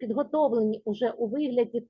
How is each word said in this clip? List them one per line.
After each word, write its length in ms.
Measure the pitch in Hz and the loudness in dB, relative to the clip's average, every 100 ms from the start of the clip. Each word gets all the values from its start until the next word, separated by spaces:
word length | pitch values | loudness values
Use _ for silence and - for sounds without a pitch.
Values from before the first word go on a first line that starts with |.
підготовлені 840 | 233 220 285 - 285 226 214 220 | -4 -2 0 2 2 4 2 0
уже 260 | 226 208 233 | -4 -2 -2
у 160 | - 226 | -2 -2
вигляді 600 | 262 294 247 233 240 | -2 0 0 0 -2